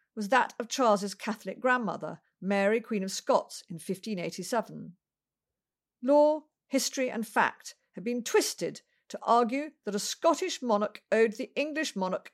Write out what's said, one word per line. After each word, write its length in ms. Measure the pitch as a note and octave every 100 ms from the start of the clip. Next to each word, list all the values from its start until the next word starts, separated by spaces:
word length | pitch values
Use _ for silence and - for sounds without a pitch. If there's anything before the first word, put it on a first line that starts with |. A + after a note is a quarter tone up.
| _ A3+
was 120 | G3+
that 240 | B3+ - -
of 100 | G#3
Charles's 460 | - A#3+ G3+ G3+
Catholic 460 | - - G3 F#3+ -
grandmother, 600 | B3+ B3+ G#3 D3 D#3 E3+ _ _
Mary, 400 | F#3 G3+ G3 A#3
Queen 240 | A3 G#3+
of 80 | F#3+
Scots, 500 | - - B3+ - - -
in 80 | E3
fifteen 400 | - F#3 A3 F#3+
eighty-seven. 760 | E3+ - F3 A#3 G#3+ D#3 E3 F3 _ _ _ _ _ _ _ _ _ _
Law, 400 | B3 D4 D4+ D4+ - _ _
history, 420 | C4+ - - B3+
and 180 | A#3 A3
fact 500 | A#3+ D#3+ - - - _
had 80 | -
been 220 | G#3 B3
twisted 560 | A#3 G#4 - - E3 - - _ -
to 120 | -
argue 480 | - A#3 A#3 C4+ D4+ -
that 100 | G#3+
a 60 | G3
Scottish 600 | - - E4 D4+ F#4 -
monarch 400 | B3 G#3 G#3 - _
owed 240 | A3 A3+ G#3
the 160 | A#3
English 400 | - D4+ D4+ D#4
monarch 340 | G3 F#3 F#3 -